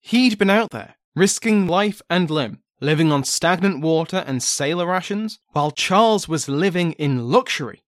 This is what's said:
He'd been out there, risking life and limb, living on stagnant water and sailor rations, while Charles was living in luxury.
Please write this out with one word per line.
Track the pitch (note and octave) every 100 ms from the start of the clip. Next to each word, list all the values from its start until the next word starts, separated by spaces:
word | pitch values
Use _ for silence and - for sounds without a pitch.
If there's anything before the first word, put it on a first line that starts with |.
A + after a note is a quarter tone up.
He'd | - A#3 B3+ G#3+
been | G3
out | G3+ A3+
there, | A#2 G2+ _ _
risking | - G3 - A3+ G#3+ F#3
life | F3 G#3 G#3 -
and | F3 F3
limb, | D#3 A#2 - _ _
living | C#3 D#3 D#3+
on | D3
stagnant | C3+ - E3 F3 G3 D#3
water | D#3 D#3+ E3 F#3 D#3
and | C3
sailor | - - C#3+ E3+ F3
rations, | F#3 - G#3 A3 - _
while | D3+ D3+
Charles | - - F#3+ A3+ G#3 -
was | D#3+ -
living | C#3 G3 F3+ E3+
in | - D3 B2+ A#2
luxury. | G3 B3+ - B2+ F2+ _